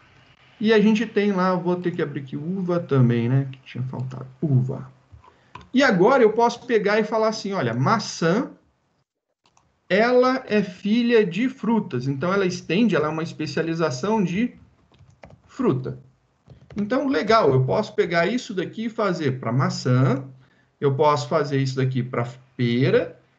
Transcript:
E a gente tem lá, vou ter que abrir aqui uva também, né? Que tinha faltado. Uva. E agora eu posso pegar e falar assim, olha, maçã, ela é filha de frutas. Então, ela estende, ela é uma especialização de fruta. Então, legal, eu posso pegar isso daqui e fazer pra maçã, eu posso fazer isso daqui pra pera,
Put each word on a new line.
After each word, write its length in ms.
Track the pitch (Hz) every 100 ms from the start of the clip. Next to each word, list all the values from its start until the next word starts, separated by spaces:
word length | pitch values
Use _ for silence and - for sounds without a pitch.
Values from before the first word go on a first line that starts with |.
| _ _ _ _ _ -
E 120 | 214
a 80 | 220
gente 240 | 208 220
tem 280 | 226 208 208
lá, 240 | 185 185 180
vou 180 | 170
ter 160 | 180 175
que 100 | 165
abrir 200 | 151 143
aqui 160 | 135 147
uva 420 | 156 196 175 170
também, 500 | - 135 120 117 117
né? 200 | 135 135
Que 80 | -
tinha 180 | - 127
faltado. 460 | 127 123 127 - - -
Uva. 480 | 160 127 - - - - _ - - _ _ - -
E 80 | 247
agora 400 | 277 185 208 269
eu 100 | 220
posso 320 | 214 240 240
pegar 360 | - 226 196 220
e 40 |
falar 240 | 214 226 220
assim, 240 | 214 196
olha, 220 | 190 120
maçã, 800 | 117 135 220 - - 165 202 294 - _ _ _ _ _ _ _ _ _ _ _ _ -
ela 560 | 190 233 247 254 254 -
é 160 | 214
filha 640 | 202 - 202 233 240 233 196
de 220 | 170 254
frutas. 580 | - 202 226 - 127 135
Então, 260 | 139 175
ela 140 | 196 180
estende, 480 | - - 175 240
ela 120 | 151 151
é 40 |
uma 140 | 160
especialização 1000 | 165 - 151 165 160 165 156 131 196 220
de 320 | 170 180 247 - - _ _ _ - _ - - _
fruta. 500 | - 240 127 - - - _ _ _ - - - -
Então, 320 | 208 262 277
legal, 440 | 294 214 226 156
eu 120 | 131
posso 280 | 131 208 208 -
pegar 320 | 175 170 180
isso 260 | 247 -
daqui 300 | 185 165 -
e 60 | 226
fazer 500 | 226 202 170 147 127
pra 100 | 117
maçã, 720 | 123 180 - 131 127 139 269 - - _ _ _ -
eu 140 | 139
posso 340 | 135 151 147 -
fazer 300 | 165 143 135
isso 180 | 131 -
daqui 260 | 127 123
pra 240 | - 123 117 - _ -
pera, 640 | 120 120 151 233 - - _